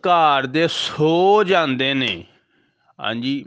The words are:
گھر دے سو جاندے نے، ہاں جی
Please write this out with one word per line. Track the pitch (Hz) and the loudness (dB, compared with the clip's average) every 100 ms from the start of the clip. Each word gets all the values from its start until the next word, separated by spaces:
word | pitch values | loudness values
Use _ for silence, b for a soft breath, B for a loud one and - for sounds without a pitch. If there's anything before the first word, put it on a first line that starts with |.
گھر | 185 175 156 143 131 | 0 2 4 2 0
دے | 143 165 | -2 -2
سو | - - - 156 170 185 208 | -2 -8 -2 0 2 4 4
جاندے | 190 185 156 127 135 | 4 2 0 0 -2
نے، | 135 123 87 - b b b b b b b | -2 -4 -6 -12 b b b b b b b
ہاں | 104 | -8
جی | 113 127 139 | -6 -6 -8